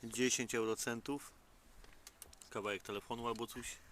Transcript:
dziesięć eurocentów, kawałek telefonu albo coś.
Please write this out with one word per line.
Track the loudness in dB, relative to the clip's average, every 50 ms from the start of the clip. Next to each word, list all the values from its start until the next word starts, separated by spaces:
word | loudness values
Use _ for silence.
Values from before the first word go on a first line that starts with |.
| -6
dziesięć | -4 2 6 6 6 6 4 2 2 4
eurocentów, | 4 4 4 4 2 2 0 0 0 0 -2 -2 -2 -2 -10 -16 -18 -20 -20 -20 -20 -20 -20 -20 -18 -18 -18 -18 -18 -18 -20 -18 -18 -18 -18 -18 -18 -16 -6
kawałek | -4 -2 0 2 0 0 0
telefonu | -2 -4 -4 -2 -4 -6 -2 0 0
albo | 0 0 -2
coś. | -4 -4 -6 -6 -8 -8 -10 -12 -18